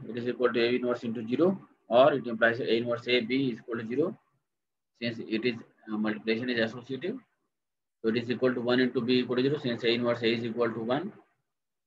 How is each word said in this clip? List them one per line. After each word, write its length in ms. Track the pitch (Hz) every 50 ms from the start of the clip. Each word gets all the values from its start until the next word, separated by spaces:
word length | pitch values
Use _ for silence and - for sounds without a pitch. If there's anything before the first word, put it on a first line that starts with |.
| - -
It 100 | 113 120
is 100 | 117 123
equal 240 | 120 123 123 120 117
to 80 | 120
A 140 | 117 120 123
inverse 280 | 123 123 123 120 120 -
into 240 | 117 110 120 113 110
zero, 320 | 127 139 165 190 196 190 - - _ _ _ -
or 240 | 110 123 135 151 143
it 140 | 131 110 120
implies 340 | 117 110 117 113 117 120
A 160 | 120 - 113 117
inverse 300 | 120 120 120 113 - 120
A 120 | 123 123
B 320 | 113 107 127 135 139 127
is 80 | 113 110
equal 200 | - - 117 120
to 80 | 113 110
zero, 300 | 123 135 160 190 - - _ _ _ _ _ _ _ _ _ _ _ _ _ _ _ -
since 180 | 120 117 117 113
it 240 | 82 82 110 107 117
is, 120 | 127 117 120 - - _ _ _ 110
uh, 60 | 107 107
multiplication 520 | 107 107 107 104 - 110 113 113 127 127
is 100 | 120 117
associative. 580 | 110 110 120 123 117 - 131 127 160 185 262 262 - _ _ _ _ _ _ _ _ _ _ _ _ _ _ _
So 80 | - 113
it 80 | 110 120
is 120 | 117 120
equal 240 | 117 - 131 131 123
to 60 | 127
one 220 | 113 123 123 127
into 180 | 127 123 - 131
B 200 | 117 123 127 127
equal 180 | 123 123 127 123
to 40 |
zero, 160 | 131 139 151 143
since 280 | - 123 117 110 120
A 20 | 117
inverse 340 | 120 120 120 120 117 117 120
A 100 | 113 120
is 100 | 113 120
equal 280 | 117 110 120 117 113 110
to 60 | 117
one, 340 | 113 113 127 151 180 - - - - _ _ _ _ _ _ _ _ _ _ _ _